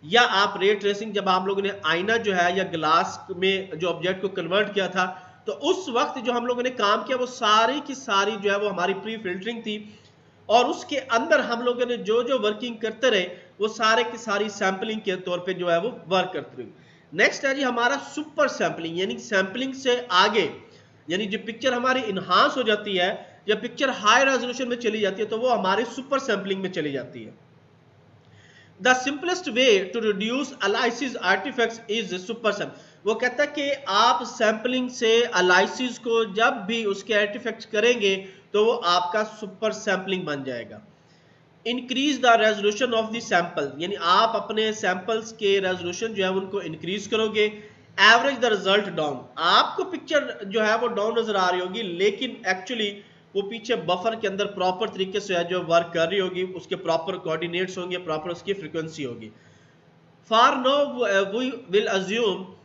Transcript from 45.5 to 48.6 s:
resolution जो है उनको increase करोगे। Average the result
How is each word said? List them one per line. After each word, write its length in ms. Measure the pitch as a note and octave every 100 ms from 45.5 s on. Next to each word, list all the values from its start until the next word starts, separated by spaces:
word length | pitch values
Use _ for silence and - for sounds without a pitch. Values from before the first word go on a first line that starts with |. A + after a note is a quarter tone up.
| G3
resolution 480 | F#3+ F#3 F3 F3 A3+
जो 160 | G#3
है 80 | F#3+
उनको 300 | F#3+ F#3+ G3+
increase 460 | F3+ D#3 D#3+ G3+ G#3
करोगे। 560 | A3 A3 G#3 G#3 G#3+ - - - -
Average 400 | G3+ A#3 C4+ C4
the 100 | A#3
result 440 | G#3